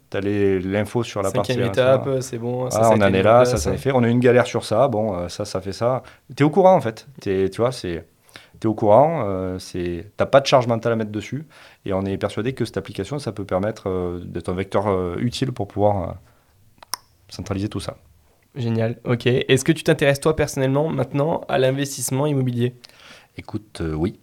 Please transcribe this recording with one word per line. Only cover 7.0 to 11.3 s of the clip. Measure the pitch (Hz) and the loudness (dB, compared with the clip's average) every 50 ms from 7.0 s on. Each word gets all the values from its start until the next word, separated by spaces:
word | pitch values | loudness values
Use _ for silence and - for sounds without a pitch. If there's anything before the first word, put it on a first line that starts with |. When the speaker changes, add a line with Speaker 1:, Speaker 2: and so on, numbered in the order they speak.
| - - - - | -16 -20 -20 -10
Speaker 1:
t'es, | - 101 95 95 95 92 | -4 -2 0 0 0 0
tu | - - | 0 0
vois, | 113 123 135 | 0 0 0
c'est, | - - 95 85 80 80 _ _ _ _ _ _ - - _ _ - | -4 -8 -6 -6 -8 -10 _ _ _ _ _ _ -20 -20 _ _ -4
t'es | - 110 | -2 -2
au | 107 | -2
courant, | - 117 104 104 117 143 160 170 156 117 | 2 4 6 8 8 8 6 2 -2 -4
euh, | 101 98 92 92 92 92 92 | -4 -4 -4 -4 -6 -6 -8
c'est, | - - - 92 87 87 87 85 82 - _ | -10 -10 -8 -6 -6 -4 -6 -8 -10 -14 _
t'as | - 98 | -4 -2
pas | 95 - 139 | 4 4 4
de | 131 | 4
charge | - - 131 120 120 | 6 4 4 4 2
mentale | 117 113 110 120 117 | -2 0 0 -2 -2
à | |
mettre | 113 110 104 | 0 -2 -4
dessus, | 104 107 101 - | -6 -8 -8 -8